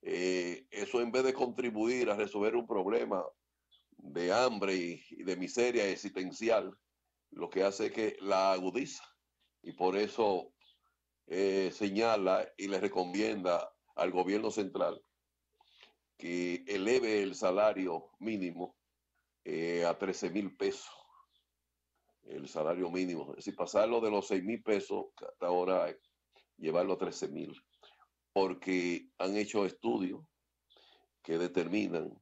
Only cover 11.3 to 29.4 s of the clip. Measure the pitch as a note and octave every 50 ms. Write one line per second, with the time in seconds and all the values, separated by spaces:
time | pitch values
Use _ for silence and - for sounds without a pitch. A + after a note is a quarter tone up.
11.3 | - F#2 G2 G2 F#2+ G2 F#2+ F2+ F2 - G#2+ G2+ G2 G2+ A2+ A#2 A2+ G#2 G2 F#2
12.3 | F#2+ G2 - - - - F#2+ G2 G2 F#2 G2 G2 - F#2 F2+ F2 F2 G2 G#2+ A2
13.3 | A2 G2+ F2+ F2+ F2 E2+ E2+ - _ _ _ _ _ - E2+ F2+ F2+ F2+ F2+ F2+
14.3 | G2 G#2+ A2+ A2 G#2+ A2 G2+ F#2 - F#2+ F2+ E2+ F2 - _ _ _ _ _ _
15.3 | _ _ _ _ _ _ _ _ _ _ - - _ _ _ _ _ _ - E2
16.3 | F2 F2 F2+ F2+ F2 F2+ F2 - G2+ G2 F#2+ G#2+ B2 C3 B2 A2 G#2+ G#2 G2+ G2
17.3 | F#2 F2+ G#2+ F#2+ F2+ G2 G#2 G#2+ G#2 F#2+ F#2 F2+ E2 E2 - - _ _ F#2+ A2
18.3 | A2 G2+ F#2 F2 E2 E2+ F2+ - - _ _ _ _ _ _ _ _ _ _ _
19.3 | _ _ _ - D#2+ D#2+ E2 E2+ E2+ E2+ E2+ E2+ E2+ - G2 F#2+ F2+ - - F2+
20.3 | E2+ G#2 G2+ F#2+ - _ G2 G2 G2 - - - - - - _ _ - - _
21.3 | _ _ _ _ _ _ _ _ _ _ _ _ _ _ _ _ _ _ _ -
22.3 | - D2 C#2+ C#2 - D#2 D2+ D#2 F2 F2+ F#2 E2+ E2+ F#2 F#2 F2+ F2 D#2+ C#2 C#2
23.3 | C#2+ - - G2+ F#2+ - F2 E2+ - F#2+ G#2 A2+ A#2+ A#2 A2+ G#2+ G#2 G2+ F#2+ -
24.3 | G#2 F#2+ F2+ G2+ A#2 A2 - - G#2+ G2+ - - G2 G2+ F#2+ - _ - - -
25.3 | - _ F#2 F2 F2+ F2+ F2+ F#2 F#2 F2 E2+ D#2+ D#2 - _ _ _ _ _ _
26.3 | _ - _ _ _ _ D#2+ D#2 D#2+ E2+ F2+ G2 F#2 F2 F#2 F2+ - - - D2
27.3 | D2 D2+ D2+ D2+ D#2 - _ _ _ _ - - _ _ - _ _ _ _ _
28.3 | _ G2 F#2+ F#2 F2+ F2+ - F#2 F#2 F#2 F2 F2+ F2 D#2 - - _ _ F#2+ F#2+
29.3 | G2 G#2